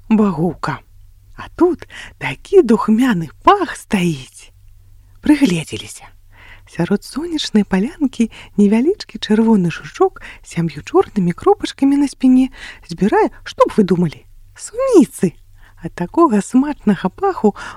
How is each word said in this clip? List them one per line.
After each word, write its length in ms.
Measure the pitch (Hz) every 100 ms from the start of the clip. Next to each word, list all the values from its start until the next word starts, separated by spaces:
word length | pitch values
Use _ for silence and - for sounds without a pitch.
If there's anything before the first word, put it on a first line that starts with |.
| -
багоўка. 720 | 220 208 156 170 139 - 139 - - - - -
«А 140 | - - -
тут 320 | 359 311 - - - -
такі 400 | 135 135 - 381
духмяны 680 | 262 226 - 220 262 185 156 -
пах 320 | - 403 311 -
стаіць». 760 | - 202 175 143 131 - - - - - - - - -
Прыгледзеліся. 880 | - 294 269 170 147 - - - - - - - - - -
Сярод 360 | - 170 202
сонечнай 600 | - - 349 311 - 214
палянкі 640 | 196 185 233 - 277 - 226 - - -
невялічкі 640 | 202 220 277 415 - -
чырвоны 540 | - 214 226 214 175
жучок 480 | - - - 381 - - -
з 120 | - -
сям'ю 280 | 165 147
чорнымі 480 | - 339 - - 175
кропачкамі 640 | - 370 403 - - 277 285
на 120 | 285
спіне 440 | - 262 254 262 - - - -
збірае, 460 | 165 190 403 359 -
што 220 | - - 392
б 100 | -
вы 60 | 180
думалі, 320 | 175 175 - - - -
суніцы. 800 | - - 453 539 440 247 - 180 - - - - -
Ад 140 | 165 -
такога 400 | 175 - 330 208
смачнага 720 | - 254 294 277 - 185 185
паху 460 | - 392 - 208 - -